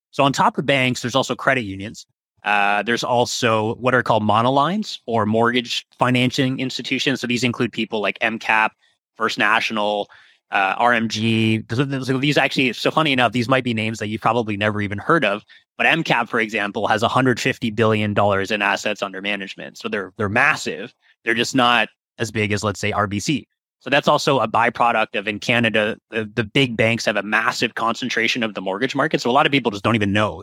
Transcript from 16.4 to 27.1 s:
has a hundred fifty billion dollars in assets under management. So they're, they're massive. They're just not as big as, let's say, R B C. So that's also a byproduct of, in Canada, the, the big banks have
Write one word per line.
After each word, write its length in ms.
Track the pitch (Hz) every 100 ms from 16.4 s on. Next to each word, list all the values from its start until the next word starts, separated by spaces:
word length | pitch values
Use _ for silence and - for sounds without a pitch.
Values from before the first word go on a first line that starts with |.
| 113 107 101 110 101
has 160 | 110
a 40 | -
hundred 320 | 127 131 117
fifty 300 | 135 120 117
billion 440 | 104 110 107 107
dollars 360 | 104 101 95 95
in 120 | 107
assets 420 | 101 98 107 104
under 180 | 98 95
management. 560 | 101 101 98 - 69 -
So 100 | 113
they're, 260 | 107 92 -
they're 120 | 104
massive. 640 | 113 143 - 117 78 117 - _ _
They're 120 | 113 113
just 180 | 117
not 360 | 131 120 120 107 _ _ -
as 140 | 117
big 200 | 110 104
as, 120 | 104
let's 160 | 104 98
say, 120 | 104
R 160 | 101 104
B 120 | 101
C. 280 | - 135 - _ _ _
So 80 | 127
that's 160 | 143 165
also 320 | 147 - 135
a 80 | 110
byproduct 680 | 110 117 - 120 113 110 110
of, 120 | 101
in 100 | 104
Canada, 600 | - 117 117 110 107 - _
the, 220 | 113 107
the 100 | 113
big 320 | 107 139 131 110
banks 300 | 113 113
have 120 | -